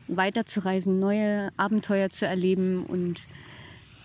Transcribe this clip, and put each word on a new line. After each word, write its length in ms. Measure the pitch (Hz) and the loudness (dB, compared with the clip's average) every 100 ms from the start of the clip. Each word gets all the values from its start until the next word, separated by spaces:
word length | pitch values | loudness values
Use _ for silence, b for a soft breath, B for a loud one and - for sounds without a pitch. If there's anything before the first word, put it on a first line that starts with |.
| - | -4
weiterzureisen, 920 | 175 190 - - 214 185 190 190 190 | 0 2 0 -2 -2 0 0 2 2
neue 520 | 190 208 214 208 196 - | 2 2 2 0 -2 -2
Abenteuer 520 | 202 214 - 196 190 | 0 0 2 2 2
zu 160 | - 202 | 0 -2
erleben. 580 | 185 185 190 185 185 - | 2 2 2 2 0 -2
Und 420 | 180 175 170 - B B B B B B B | -2 -2 -4 -10 B B B B B B B